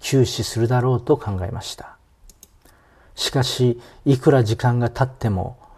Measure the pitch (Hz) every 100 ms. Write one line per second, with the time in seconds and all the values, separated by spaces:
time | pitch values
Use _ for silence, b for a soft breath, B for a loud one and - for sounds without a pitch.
0 | - 135 117 - - 113 113 123 127 123
1 | 123 143 - 95 92 - - - - -
2 | _ _ - - - _ b b b b
3 | b b - 135 127 - 123 120 B B
4 | 143 131 156 135 110 110 123 120 117 -
5 | 131 - 113 95 92 - b